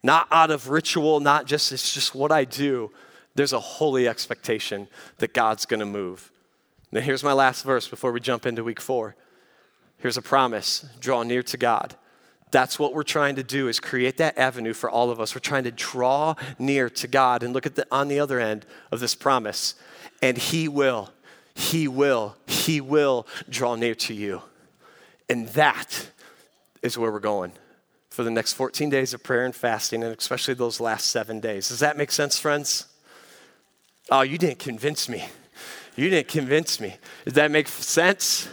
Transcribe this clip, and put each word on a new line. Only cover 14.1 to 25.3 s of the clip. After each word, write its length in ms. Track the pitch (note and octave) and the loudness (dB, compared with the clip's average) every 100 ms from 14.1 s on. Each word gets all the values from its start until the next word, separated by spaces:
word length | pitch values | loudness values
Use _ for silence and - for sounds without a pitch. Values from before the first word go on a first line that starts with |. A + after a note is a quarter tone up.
| C3 | 2
that 200 | D#3+ - | 0 4
avenue 360 | C3 B2 A2+ | 2 2 -6
for 140 | A2 A#2+ | -4 -2
all 220 | A#2 A#2+ | 2 0
of 80 | A#2 | 0
us. 160 | A2 | -6
We're 60 | B2+ | -4
trying 240 | - C#3+ | -2 -2
to 80 | B2 | -2
draw 640 | A#2 - B2+ B2 C#3 D#3 D#3 C3+ C3 | -6 -8 0 2 2 0 -2 -10 -4
near 320 | C3 C#3 B2 | 0 2 0
to 180 | - B2+ | -2 0
God 340 | C3+ B2+ B2 | 4 4 2
and 120 | A#2+ | 0
look 120 | C3 C#3 | -2 -2
at 100 | - | -4
the, 100 | - | 0
on 160 | C3 C#3+ | 0 2
the 140 | C#3+ | 0
other 180 | C#3+ B2+ | 0 0
end 280 | A2 G#2+ - - - | 0 -2 -8 -20 -8
of 80 | A#2+ | -4
this 160 | A#2+ - | -4 0
promise. 580 | C#3 C3 G#2+ - - - - - - _ | 2 2 0 -4 -6 -6 -20 -20 -20 _
And 180 | B2+ B2 | 0 2
he 300 | - E3 D#3+ | 0 0 0
will, 440 | C#3+ C3+ A#2 G2 _ - - _ | 2 2 2 -8 _ -20 -20 _
he 340 | - - D#3+ D3 | -6 -2 0 0
will, 480 | C3 C#3 B2 G#2 - - | 4 4 4 0 -10 -6
he 340 | - - D#3 | -2 2 0
will 460 | C3+ D3+ C#3 B2 - - - | 2 4 4 2 -2 -14 -8
draw 260 | B2+ B2 | -2 0
near 220 | A2+ A#2 A2 | 0 -2 -2
to 180 | - | -6
you. 280 | A2 G#2 F2+ - _ _ _ - - - _ - | -4 -6 -6 -10 _ _ _ -20 -20 -20 _ -4